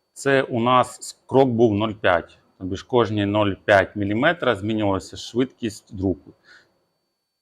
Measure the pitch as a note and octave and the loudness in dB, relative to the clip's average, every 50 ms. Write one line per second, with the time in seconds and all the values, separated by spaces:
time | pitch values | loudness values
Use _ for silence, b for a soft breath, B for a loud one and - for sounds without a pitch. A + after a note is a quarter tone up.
0 | _ _ _ - - C#3 C3+ C3 C3 - C3+ A2+ A#2 B2+ B2+ B2 A#2+ - - - | _ _ _ -6 -2 0 0 0 0 -2 -2 -2 0 2 4 2 2 0 -4 -14
1 | - - - _ _ - A#2+ C3 C#3 C3 A#2 A2 B2 A2+ G2+ G2+ A2 A2 G#2+ - | -18 -18 -18 _ _ 0 2 2 4 4 4 4 4 4 4 0 -2 -4 -6 -2
2 | - F#2+ F2+ E2+ E2 - _ _ _ _ _ - F#2+ F2+ F#2+ F2+ - - C3 A#2+ | 0 0 2 0 -2 -6 _ _ _ _ _ -14 -10 -10 -10 -10 -6 -2 0 2
3 | A2+ G#2 G#2+ G#2 G2+ G2+ G2+ G#2+ G#2 G2+ F#2 - _ - G#2 G2 F#2 - - G#2+ | 2 2 0 -2 -2 0 0 0 0 0 -2 -2 _ 4 4 4 4 2 -2 -6
4 | G2+ G2 G#2 A2+ C#3 E3+ F3 E3+ - B2+ A2 F#2+ G2+ G#2+ A2+ G#2+ G#2+ G2 F#2+ F#2 | -4 -4 -2 0 0 0 0 0 -2 -2 -2 -2 -4 -4 -4 -2 -2 -2 -2 -4
5 | - - F#2+ G2 - - - A#2 C3+ B2+ - _ B2 G#2+ - - - _ A#2 F#2+ | -6 -8 -14 -18 -16 -6 -4 -4 -4 -4 -4 _ -10 -10 -10 -12 -16 _ -8 -4
6 | G2 F#2+ E2+ - - - - b b b b b b b _ _ _ _ _ _ | -4 -4 -4 -4 -8 -18 -20 b b b b b b b _ _ _ _ _ _
7 | _ _ _ _ _ _ _ _ | _ _ _ _ _ _ _ _